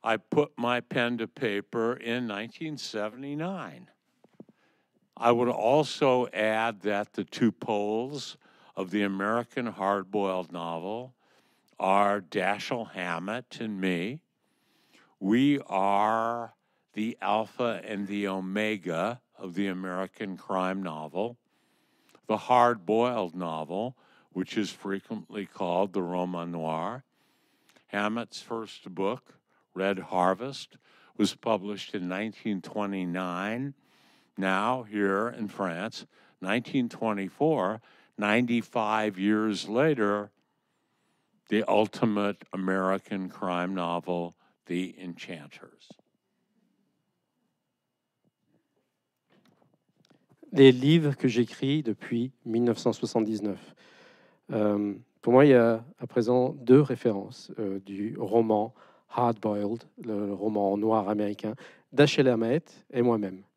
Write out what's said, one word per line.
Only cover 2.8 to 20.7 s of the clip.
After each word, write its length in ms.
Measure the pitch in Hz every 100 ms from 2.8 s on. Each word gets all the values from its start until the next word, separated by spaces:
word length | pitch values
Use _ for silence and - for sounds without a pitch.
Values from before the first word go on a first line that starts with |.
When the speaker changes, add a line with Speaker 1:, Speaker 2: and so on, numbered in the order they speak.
| - 110 107 120 139 147 165 190 117 - - _ _ _ _ _ - _ _ _ _ _ _ -
Speaker 1:
I 160 | 120
would 180 | 120 120
also 760 | - 110 143 147 - 143 127 120
add 480 | 95 107 110 113 107
that 320 | 101 101 104
the 100 | -
two 280 | 101 - 117
poles 880 | - - 107 104 110 127 143 - - _ _ - -
of 160 | 92
the 100 | 101
American 640 | 101 95 101 113 120 - 120
hard-boiled 880 | 104 98 101 95 104 98 92 87
novel 640 | 85 85 85 90 110 127 _ _ _ _ _ _ _
are 420 | 95 98 101 104
Dashiell 680 | 87 104 92 104 - 127 110
Hammett 680 | 98 90 85 92 117 127 -
and 220 | 113 101
me. 380 | 95 87 92 151 _ _ _ _ _ _ _ _ _ _
We 400 | 95 117 139 143 -
are 840 | 95 98 101 107 113 113 120 117 _ _ _ _
the 240 | - 110 113
alpha 600 | 98 104 110 - 120 104
and 240 | 107 101 101
the 200 | 101 101
omega 920 | 95 95 98 107 107 87 82 95 120 _ -
of 180 | 95 87
the 120 | 98
American 680 | 92 95 90 95 - 104 90
crime 460 | - 95 92